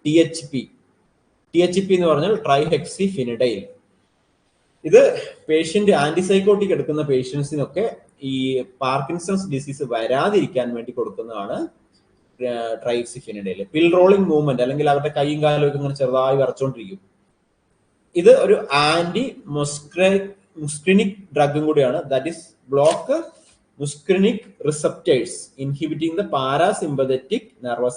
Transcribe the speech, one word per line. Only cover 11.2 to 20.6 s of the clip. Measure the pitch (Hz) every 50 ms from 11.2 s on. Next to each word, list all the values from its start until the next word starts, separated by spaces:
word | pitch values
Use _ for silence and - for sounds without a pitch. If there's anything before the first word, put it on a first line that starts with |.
| 113 117 110 101 101 110 151 247 339 - - _ _ _ _ _ _ _ _ _ _ _ _ - 127 123
ആ, | 120 117 117 117 113
trihexyphenidyl. | 110 - 120 120 120 120 - - 131 - 113 107 101 98 95 90 95 98
പിൽ | - - 156 170 170 170
റോളിംഗ് | 180 180 190 202 196 190 165
മൂവ്മെന്റ് | 151 151 147 147 127 120
അല്ലെങ്കിൽ | 123 131 139 147 147 147
അവരുടെ | 143 143 143 151
കൈയും | - 151 143 147 151 151
കാലും | 151 147 147 147 147
ഒക്കെ | 143 143
ഇങ്ങനെ | 139 143 139 143
ചെറുതായി | - 135 127 127 131 131 135 139
വിറച്ചോണ്ടിരിക്കും. | 139 131 127 - - 135 135 123 117 104 95 95 - _ _ _ _ _ _ _ _ _ _ _ _ _ _ _ _ _ _ _ _ _ _ _
ഇത് | 175 175 226 254 -
ഒരു | - 190 202 - - -
ആന്റി | 139 143 147 151 160 170 175 175 - 214 262 247 - - - 143
muscarinic, | 143 147 147 143 - - - - - 170 185 190 196 196 196 - - - _ _ _ 160